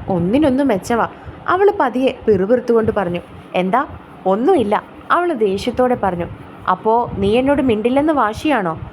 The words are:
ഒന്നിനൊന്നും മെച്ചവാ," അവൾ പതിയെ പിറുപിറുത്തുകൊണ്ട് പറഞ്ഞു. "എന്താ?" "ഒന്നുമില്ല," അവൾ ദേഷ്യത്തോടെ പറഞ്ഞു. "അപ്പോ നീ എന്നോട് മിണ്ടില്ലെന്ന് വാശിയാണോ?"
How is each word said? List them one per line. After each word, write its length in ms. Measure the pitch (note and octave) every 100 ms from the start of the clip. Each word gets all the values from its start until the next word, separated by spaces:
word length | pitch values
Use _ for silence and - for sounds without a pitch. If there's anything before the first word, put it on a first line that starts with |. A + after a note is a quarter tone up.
| -
ഒന്നിനൊന്നും 580 | F3+ F3 C4 D4+ B3+ C#4
മെച്ചവാ," 400 | F#3+ - A#3 F3+ - - - -
അവൾ 200 | F#4 G4+
പതിയെ 400 | G4+ C4+ A#3+ B3+ -
പിറുപിറുത്തുകൊണ്ട് 720 | - G3 G3 B3 A#3+ A#3 A3
പറഞ്ഞു. 300 | G#3+ F3+ F3 - - - F#3+
"എന്താ?" 260 | F#3 A#3+ D#4 - - - F#3+
"ഒന്നുമില്ല," 500 | G3 C#4 F4 G#3 G3+ - - -
അവൾ 180 | D#4+ F4
ദേഷ്യത്തോടെ 640 | B3+ G#3 G3 B3+ A#3 B3+ B3
പറഞ്ഞു. 260 | G3 F3 E3+ - - - -
"അപ്പോ 260 | F3+ A3 A#3 A#3 G3
നീ 120 | G3 A#3
എന്നോട് 240 | C4+ C#4+
മിണ്ടില്ലെന്ന് 520 | C4 G#3+ A#3 C4+ D#4
വാശിയാണോ?" 600 | C#4+ G#3+ A3 D#4 B3 F3+ D#3+ -